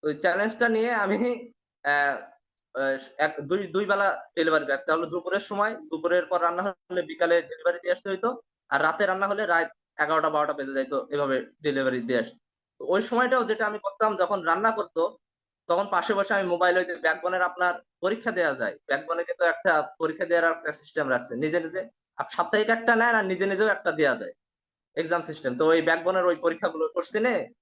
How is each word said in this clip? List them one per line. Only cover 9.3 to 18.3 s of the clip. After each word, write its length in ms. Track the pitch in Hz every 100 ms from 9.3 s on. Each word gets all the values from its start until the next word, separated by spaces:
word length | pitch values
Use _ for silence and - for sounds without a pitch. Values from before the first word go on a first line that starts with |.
হলে 120 | 202 214
রাত 240 | 170 160 _ _ -
এগারোটা 260 | 151 160 156 151
বারোটা 180 | 147 147
বেজে 200 | 135 135
যাইতো 200 | 131 135 -
এভাবে 220 | 143 143 131 - _ 151
ডেলিভারি 340 | 135 131 127 117
দিয়ে 140 | 123
আসতে। 140 | 113 - _ _ _ _
তো 40 | 131
ওই 80 | 185 226
সময়টাও 340 | 240 254 254 -
যেটা 140 | 220 220
আমি 100 | 208 196
করতাম, 260 | - 220 196
যখন 180 | 175 202 165
রান্না 220 | 175 220 226
করতো 220 | 190 - 170 - _ _ _ _ _
তখন 160 | 175 202 185
পাশে 180 | 165 196
বসে 140 | 196 202
আমি 80 | 185
মোবাইলে 240 | 175 180 180
ওই 60 | 180
যে 60 | 170 160
ব্যাকবোনের 380 | 156 170 185 180
আপনার 240 | 180 180 175 - _
পরীক্ষা 280 | 180 226 233